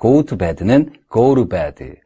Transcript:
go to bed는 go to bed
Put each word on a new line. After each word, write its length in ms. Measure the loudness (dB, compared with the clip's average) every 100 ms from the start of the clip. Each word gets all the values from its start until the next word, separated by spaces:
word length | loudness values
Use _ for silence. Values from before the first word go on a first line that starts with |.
go 220 | 2 2
to 160 | 0 -4
bed는 520 | -4 -2 2 2 0 -6 _
go 220 | 0 2
to 120 | 2 0
bed 500 | -4 -6 -10 -18 -20